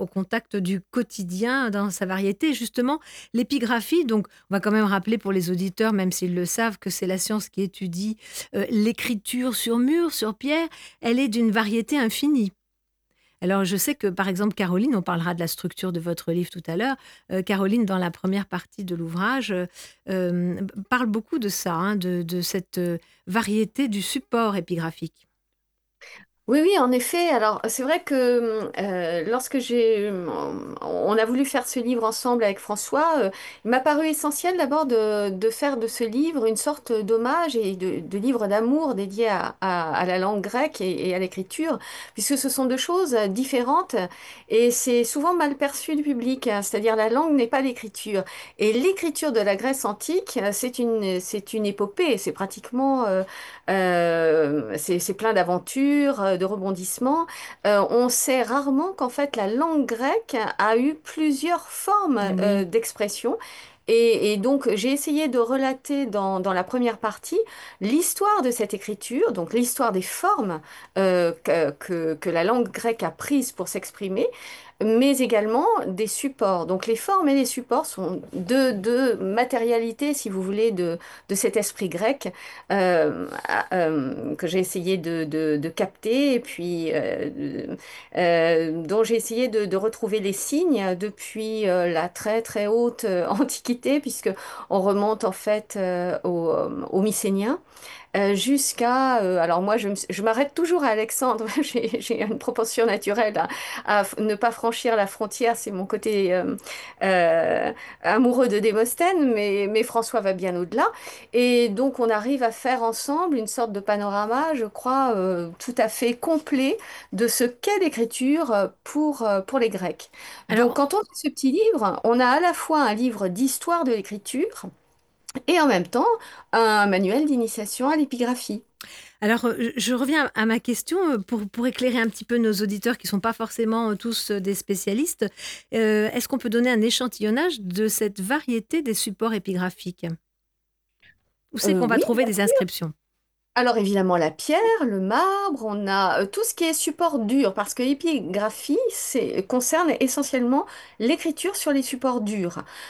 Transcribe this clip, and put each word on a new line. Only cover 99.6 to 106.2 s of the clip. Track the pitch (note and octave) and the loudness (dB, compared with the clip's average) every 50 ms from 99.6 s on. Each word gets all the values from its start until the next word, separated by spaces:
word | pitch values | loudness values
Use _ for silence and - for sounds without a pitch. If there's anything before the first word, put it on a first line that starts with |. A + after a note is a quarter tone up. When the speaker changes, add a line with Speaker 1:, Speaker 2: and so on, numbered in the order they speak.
| F#3 | 2
Speaker 2:
moi | G3+ G#3+ | 2 0
je | A3+ G#3 G3 | 0 0 -2
me, | G3+ G3 - - | -4 -4 -6 -6
je | F#3+ F#3 G3 | -6 -2 0
m'arrête | A3+ A3 A3+ C#4+ C#4+ - | 0 2 2 0 -2 -2
toujours | - E4+ D#4+ F4 F4 D4 | -2 0 2 2 2 2
à | B3+ | 2
Alexandre, | A3 G#3+ A3 A3 - - C4+ B3+ A3+ A3 A3 A3 - | 2 0 0 -2 -2 -2 0 0 0 0 -2 -4 -2
<laughs> | C#4+ C#4+ | -2 -2
j'ai, | - - A#3+ A3+ A3 - - | 0 0 -2 -2 -2 -4 -4
j'ai | - - A#3+ - - | -4 -4 -2 -2 -2
une | G#3 A3+ - | -2 -4 -4
propension | - - A#3+ - A3 A3+ - - A3+ | -4 -4 -2 -2 -2 -2 0 2 2
naturelle | A3+ G3+ G#3 - G3 G#3 A3+ A3+ G#3+ G#3 E3 | 2 2 0 0 0 0 2 2 0 2 0
à, | E3 F3+ - - - - - - - - G#3 G#3 | -2 -2 -4 -8 -10 -10 -10 -6 -2 2 2 2
à | G3 | 2
f-, | G3 - - | 2 -2 -2
ne | G#3+ G#3+ G#3 | -2 -2 0
pas | G#3 - A#3 | 0 0 0
franchir | A3+ - - A#3 A#3 - - B3 A3+ | 0 0 -2 -2 -2 0 0 0 2
la | G#3+ G3+ | 2 2
frontière, | G3 - - A3 G3+ - - B3 A3+ A#3 | 0 -2 -6 -8 -6 -4 0 0 0 0
c'est | A3+ - G#3+ | 0 -4 -8
mon | G#3 F3+ F#3+ | -6 -6 -4
côté, | F#3+ - G#3 - A3+ G#3+ G3+ | -4 -4 -4 -2 0 0 2